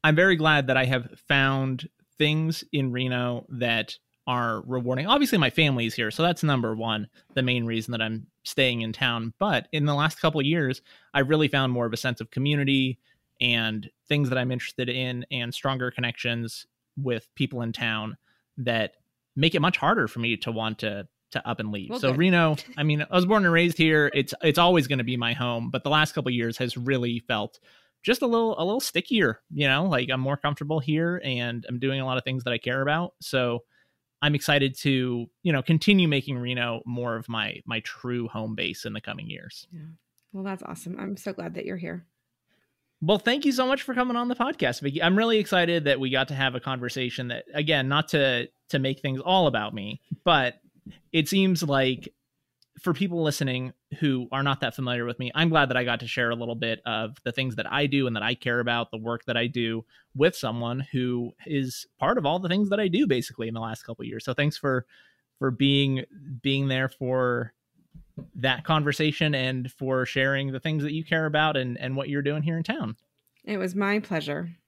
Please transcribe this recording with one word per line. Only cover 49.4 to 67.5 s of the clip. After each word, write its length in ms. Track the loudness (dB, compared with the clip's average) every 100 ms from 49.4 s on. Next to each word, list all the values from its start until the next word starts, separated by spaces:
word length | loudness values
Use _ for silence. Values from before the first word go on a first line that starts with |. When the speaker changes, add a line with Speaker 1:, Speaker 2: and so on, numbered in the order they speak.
| 4
Speaker 1:
about 300 | 2 -4 -8
me, 260 | -10 -12 _ -4
but 320 | 2 4 2 -4 _ _ -20 -20 _
it 160 | 0 2
seems 360 | 4 4 2
like 500 | 2 2 2 0 -8 _ _ _ _ _ _ -6
for 140 | -2
people 300 | 0 -2 0
listening 500 | 0 0 -2 -2 -6 -12 _ -2
who 280 | 0 0 -2
are 120 | 0
not 180 | 0 0
that 140 | -4 -4
familiar 300 | -4 -2 -4
with 120 | -6
me, 140 | -6
I'm 160 | 0 4
glad 200 | 4 4
that 80 | 2
I 60 |
got 160 | 0 -2
to 60 | -4
share 220 | -2 0
a 60 | -2
little 200 | -4 -4
bit 240 | -4 -4 -4
of 320 | -4 -4 -6
the 80 | -6
things 240 | -4 -4 -4
that 160 | -4
I 160 | 0 2
do 180 | 2 0
and 100 | 0
that 80 |
I 120 | -2 -2
care 240 | -2 0
about, 320 | 0 -2 -2
the 60 | -6
work 280 | -6 -6 -2
that 100 | -2
I 120 | -2
do 360 | -2 -2 -4 -8 _ _ 2
with 200 | 2 2
someone 500 | -6 -4 -4 -6 -4
who 400 | -2 0 -2 -4 -10 -6
is 420 | -4 -4 -8 -16 _
part 180 | -2 0
of 80 | 0
all 140 | 0
the 100 | 0
things 200 | 0 0
that 100 | 0
I 80 | 0
do 200 | 2 2
basically 400 | 0 -2 -8 -8
in 60 |
the 60 | -6
last 240 | -8 -10
couple 200 | -12 -12
of 40 | -10
years. 180 | -8 -6
So 80 |
thanks 240 | -2 -2 0
for, 280 | 0 0 -2 _ _ _ _ _
for 100 | -4
being, 540 | 2 2 4 2 -2 -6 -16 -14 -6
being 260 | -2 0 0
there 220 | -2 -2
for 640 | -4 -2 0 0 0 -4